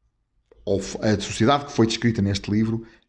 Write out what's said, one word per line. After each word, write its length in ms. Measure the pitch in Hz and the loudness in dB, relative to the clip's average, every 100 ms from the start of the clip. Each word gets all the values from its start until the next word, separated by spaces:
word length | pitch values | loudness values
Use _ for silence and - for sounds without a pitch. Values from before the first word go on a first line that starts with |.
| _ _ _ _ _ _ - | _ _ _ _ _ _ -2
ou 140 | 98 | -2
f-, 180 | - - | -2 -4
a 180 | 110 98 | 0 0
sociedade 460 | - - 113 143 143 | -2 0 2 2 0
que 60 | |
foi 160 | - 113 | 2 2
descrita 340 | - 120 113 | 2 0 2
neste 300 | 98 98 - | 0 -2 -2
livro 340 | 104 110 113 - - | 0 0 -2 -8 -20